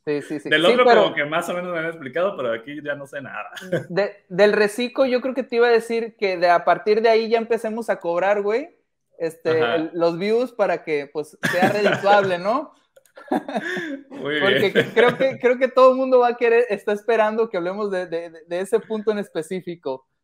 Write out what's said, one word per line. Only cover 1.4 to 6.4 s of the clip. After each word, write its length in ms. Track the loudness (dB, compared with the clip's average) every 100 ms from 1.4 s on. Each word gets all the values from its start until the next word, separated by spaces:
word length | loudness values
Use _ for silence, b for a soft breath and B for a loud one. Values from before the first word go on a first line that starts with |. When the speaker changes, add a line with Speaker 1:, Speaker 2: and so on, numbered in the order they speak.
| -4
Speaker 2:
o 40 |
menos 180 | -6 -6
me 60 | -6
han 80 | -6
explicado, 500 | -8 -8 -4 -4 -2
pero 160 | -4
aquí 280 | -4 -8 -12
ya 140 | -8 -10
no 100 | -10
sé 140 | -14
nada. 300 | -12 -12 -12 -14
<laughs> 280 | -6 -6 -4
Speaker 1:
de, 360 | -4 -4 -6 _
del 240 | 4 4
reciclo, 540 | 4 0 0 -8 0 0
yo 140 | 0
creo 140 | -2
que 100 | -6
te 100 | -4
iba 140 | 0 4
a 20 |
decir 460 | 2 0 -4 -4 -4
que 180 | -4
de, 140 | 0